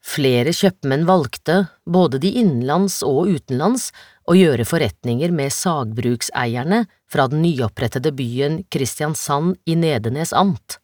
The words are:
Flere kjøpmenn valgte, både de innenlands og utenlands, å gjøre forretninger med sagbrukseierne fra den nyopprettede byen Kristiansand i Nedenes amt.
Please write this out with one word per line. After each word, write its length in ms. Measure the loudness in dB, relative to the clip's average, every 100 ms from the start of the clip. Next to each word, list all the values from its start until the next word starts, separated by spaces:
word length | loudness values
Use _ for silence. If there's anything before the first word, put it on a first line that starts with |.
Flere 480 | -8 0 2 2 2
kjøpmenn 540 | 2 0 0 -2 0 4
valgte, 540 | 2 2 -6 0 0 0 _ -2
både 320 | 2 2 2
de 140 | -2 2
innenlands 580 | 2 2 0 0 0 -2 0
og 240 | 0 0
utenlands, 580 | -2 _ -2 0 0 -6 -14 -20 _ 2
å 80 | 6
gjøre 320 | 6 4 0
forretninger 640 | 0 -2 -4 -4 -2 0
med 240 | 0 -2 -2
sagbrukseierne 1300 | -2 -2 -4 -4 -2 -2 -4 -4 -4 -2 0 0 -2 _ _
fra 220 | 0 0
den 100 | 2 0
nyopprettede 680 | 0 -2 -2 -4 -2 -4
byen 540 | -4 -6 -2 -2 -4 -6
Kristiansand 840 | -4 -4 -4 -4 -4 -2 0 0 -2
i 140 | -2 0
Nedenes 560 | 2 0 -2 -4 -2 2
amt. 420 | 2 0 _ -20